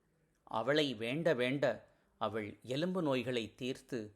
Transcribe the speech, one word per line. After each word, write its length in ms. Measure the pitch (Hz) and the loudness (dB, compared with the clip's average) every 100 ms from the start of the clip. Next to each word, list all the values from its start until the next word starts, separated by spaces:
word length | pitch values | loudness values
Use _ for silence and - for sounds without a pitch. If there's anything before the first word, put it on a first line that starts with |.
| _ _ _ _ | _ _ _ _
அவளை 500 | - 113 117 151 147 | -6 -2 2 4 2
வேண்ட 400 | 113 113 143 170 | 0 -2 0 2
வேண்ட 520 | 131 123 139 139 107 - _ _ _ | 4 2 2 0 0 -8 _ _ _
அவள் 380 | 110 107 104 - | -4 -2 -6 -8
எலும்பு 380 | 107 131 175 185 | -6 -2 0 0
நோய்களை 540 | 156 131 123 123 107 - | 0 0 0 -2 -2 -6
தீர்த்து 580 | 127 131 - 123 107 | -6 -6 -6 -8 -8